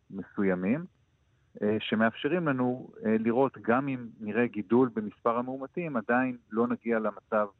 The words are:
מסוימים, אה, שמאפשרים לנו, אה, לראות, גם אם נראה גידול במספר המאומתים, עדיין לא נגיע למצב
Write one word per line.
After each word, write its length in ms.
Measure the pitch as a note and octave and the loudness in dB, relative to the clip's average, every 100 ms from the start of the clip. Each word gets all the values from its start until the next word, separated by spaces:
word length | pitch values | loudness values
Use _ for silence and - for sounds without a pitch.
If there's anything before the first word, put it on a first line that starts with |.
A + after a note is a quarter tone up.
| - | -12
מסוימים, 760 | G2 - - G2 F2+ F#2 C#3+ F3+ _ _ _ _ _ _ - | -12 -8 -2 0 2 2 0 -4 _ _ _ _ _ _ -4
אה, 160 | G#2 G#2+ | 0 0
שמאפשרים 680 | - A2 A2+ - C#3+ F3+ D#3 | 0 2 2 2 -2 0 0
לנו, 420 | C3 B2 B2+ - - G#2+ | 0 0 -2 -8 -6 0
אה, 100 | A2 | 2
לראות, 380 | A2+ A#2 C3+ - | 2 2 2 0
גם 260 | G#2 B2 C#3 | 0 0 0
אם 200 | B2+ A#2 - | -4 -8 -10
נראה 280 | G#2+ G#2+ A#2+ | -4 0 0
גידול 420 | G#2 F#2+ A#2 C3 | -2 2 4 4
במספר 440 | A2+ G#2 - A#2+ A#2 | 0 -8 -2 0 0
המאומתים, 600 | B2+ C3+ C3+ - E3 B2+ | -2 -6 -10 -8 -4 -4
עדיין 400 | G2+ B2 B2+ B2 _ | 0 2 0 -4 _
לא 160 | G#2+ A#2+ | 0 0
נגיע 320 | A#2+ A2+ A2+ | 0 -2 0
למצב 480 | G#2+ - - G#2+ G#2 - | -2 -6 -2 -2 -2 -6